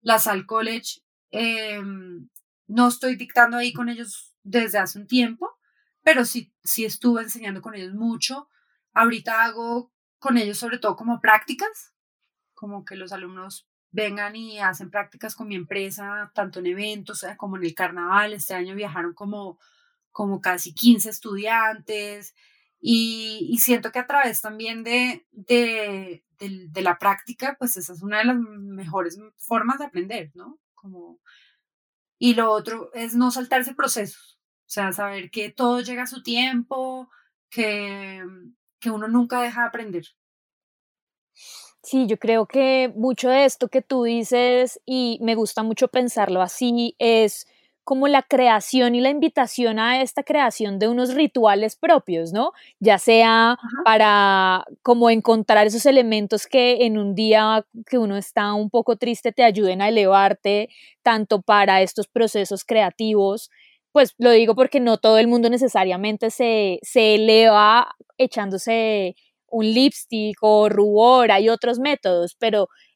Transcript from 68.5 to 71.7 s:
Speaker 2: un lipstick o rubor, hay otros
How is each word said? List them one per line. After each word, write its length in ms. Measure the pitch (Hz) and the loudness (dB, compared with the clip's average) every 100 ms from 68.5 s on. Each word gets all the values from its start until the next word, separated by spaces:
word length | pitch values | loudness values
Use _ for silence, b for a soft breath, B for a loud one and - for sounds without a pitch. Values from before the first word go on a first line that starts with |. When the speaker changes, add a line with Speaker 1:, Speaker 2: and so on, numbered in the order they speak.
| 190 233 226 220 214 185 190 _ _ _ | -6 -2 0 2 0 -2 -6 _ _ _
Speaker 2:
un 140 | 233 | -2
lipstick 720 | 220 226 269 - - 226 214 202 | 0 4 2 0 -8 -6 -6 0
o 260 | 214 214 214 | 4 6 4
rubor, 640 | 202 208 208 233 254 233 | 4 4 6 6 6 6
hay 160 | 196 220 | 4 4
otros 300 | 226 240 | 2 -2